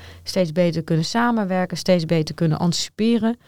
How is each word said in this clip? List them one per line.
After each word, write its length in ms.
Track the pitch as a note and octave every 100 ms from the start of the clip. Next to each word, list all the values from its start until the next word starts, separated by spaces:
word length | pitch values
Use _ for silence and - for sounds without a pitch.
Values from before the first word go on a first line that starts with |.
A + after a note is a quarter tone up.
| - -
steeds 280 | - - F3+
beter 320 | D#3 F3 E3
kunnen 220 | D#3+ D#3+ D#3+
samenwerken, 720 | A#3 A#3+ A3+ G3 F#3 F#3 E3
steeds 280 | - F3+ D#3+
beter 300 | E3 D#3 D3+
kunnen 240 | E3 D#3
anticiperen, 800 | F3 - - - A3 A#3 A3 A#3+